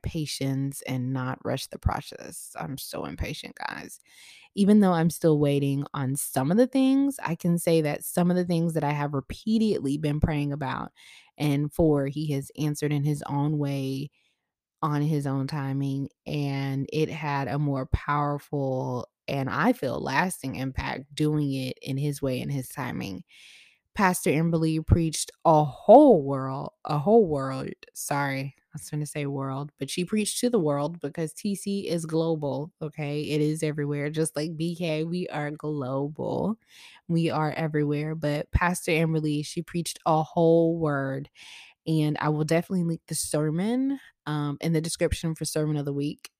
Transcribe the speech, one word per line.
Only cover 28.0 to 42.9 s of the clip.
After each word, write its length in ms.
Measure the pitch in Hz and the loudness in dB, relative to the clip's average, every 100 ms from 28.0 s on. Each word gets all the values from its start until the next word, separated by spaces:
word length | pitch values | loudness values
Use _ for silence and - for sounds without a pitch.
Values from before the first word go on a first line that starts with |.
| - 143 139 135 139 - | -4 -2 -2 -2 -6 -12
I 200 | _ 147 | _ -18
was 120 | - | -10
gonna 160 | 151 147 | -8 -6
say 200 | 151 143 | -6 -6
world, 460 | 139 135 135 147 - | -6 -6 -6 -8 -10
but 100 | 135 | -8
she 160 | - 175 | -4 -2
preached 340 | 214 208 - | -2 -2 -2
to 100 | 247 | 0
the 100 | 240 | 2
world 420 | 151 143 147 170 | 2 0 -2 -4
because 320 | 143 170 160 | -8 -6 -8
T 220 | - 208 196 | -6 -6 -4
C 340 | 202 196 - | -4 -4 -2
is 160 | 170 160 | -4 -2
global, 680 | 160 165 160 147 131 156 - | -2 0 -2 -2 -4 -8 -10
okay? 420 | 156 147 147 147 | -10 -6 -6 -4
It 180 | 151 151 | -2 0
is 220 | 151 156 | 0 0
everywhere. 460 | 156 151 143 147 147 | -2 -2 -2 -2 -2
Just 280 | 156 160 - | -2 -2 -2
like 180 | 160 156 | -6 -4
B 220 | 170 170 | -4 -4
K, 260 | 175 156 | -4 -2
we 240 | 165 175 180 | -2 -4 -4
are 240 | 151 147 | -6 -6
global. 1080 | 151 151 147 127 135 143 151 - - 196 226 _ - - - - | -6 -6 -4 -4 -4 -4 -4 -4 -2 -2 -4 _ -20 -20 -14 -2
We 200 | 165 165 | 0 2
are 200 | 143 156 | 0 -2
everywhere. 640 | - 160 151 147 147 151 160 | -2 -2 0 0 0 -2 -4
But 340 | 151 147 - | -2 -4 0
Pastor 380 | - 175 180 - | 0 2 0 0
Amberly, 540 | 160 165 156 151 147 151 | 2 2 2 0 -2 -4
she 160 | 175 | -8
preached 380 | 165 175 160 - 165 | -6 -4 -4 -4 0
a 180 | 156 | 0
whole 540 | 156 - 165 165 165 165 | 0 2 6 6 6 2
word, 520 | 156 143 135 135 - - - - - _ - | 0 0 -2 -6 -10 -16 -20 -20 -20 _ -2
and 300 | 160 151 151 | 2 2 0
I 80 | 151 | 0
will 160 | 151 156 | 0 2
definitely 400 | 165 - 190 | 0 0 0
link 160 | 170 | 0